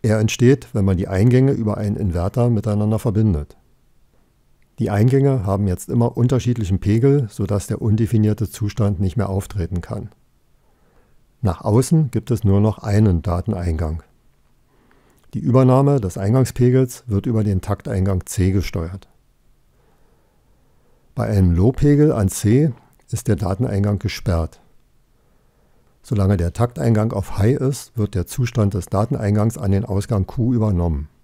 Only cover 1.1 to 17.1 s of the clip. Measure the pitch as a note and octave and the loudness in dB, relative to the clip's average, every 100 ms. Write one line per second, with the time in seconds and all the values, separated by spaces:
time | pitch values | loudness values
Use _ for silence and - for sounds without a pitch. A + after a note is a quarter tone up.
1.1 | F#2+ A2+ B2 C3+ C#3 G#2+ G#2 G#2 G2+ G2+ | 2 4 4 2 2 -2 -2 -4 -2 -2
2.1 | E2+ F2+ - A#2+ A2+ A2 G#2 G#2+ A2 B2 | -2 -2 0 0 0 0 -2 0 0 0
3.1 | G2+ A2 D#2+ D2 - _ _ _ _ _ | 0 2 0 -4 -16 _ _ _ _ _
4.1 | _ _ _ _ _ _ _ A2+ G2+ A#2 | _ _ _ _ _ _ _ -2 2 4
5.1 | C3+ C#3 C3 F#2+ F#2+ G2+ F2+ - A#2+ A#2 | 4 2 0 0 0 0 -2 -2 0 0
6.1 | - B2 C3 A2 A#2 F#2+ F#2 - A2 C3+ | 0 0 2 0 -4 -2 -2 0 2 2
7.1 | C#3+ A#2 - G2+ G2+ - A2 A2+ G#2+ A2+ | 2 -2 -6 -4 -4 -4 -4 0 0 2
8.1 | A2+ G#2+ G#2+ G2+ - G#2 - G2+ F#2+ G2 | 2 2 0 -4 -4 -6 -2 -2 0 -2
9.1 | A2 G2 F#2+ - G2+ E2 F2+ - F#2 G#2 | -2 -2 -4 -6 -6 -4 -6 -6 -10 -10
10.1 | - _ _ _ _ _ _ _ _ _ | -18 _ _ _ _ _ _ _ _ _
11.1 | _ _ _ G#2+ E2+ - G#2+ C3 D#3+ D3 | _ _ _ -4 -2 0 2 4 2 2
12.1 | A2+ - A#2 G2+ G2 G#2+ G2+ - G#2 G#2+ | -4 -2 0 2 4 2 0 -2 2 4
13.1 | F2 E2+ F2 F2 G2+ F2 D#2+ E2 D#2+ - | 2 0 -4 -4 -4 -4 -2 -4 -6 -10
14.1 | _ _ _ _ _ _ _ _ _ _ | _ _ _ _ _ _ _ _ _ _
15.1 | _ _ A#2+ - B2 C3 B2+ C#3 C#3+ G2 | _ _ -6 0 4 6 4 4 2 -2
16.1 | F#2 G2 B2+ B2+ - B2 B2+ C3 - - | -4 0 2 0 2 2 4 0 -4 -4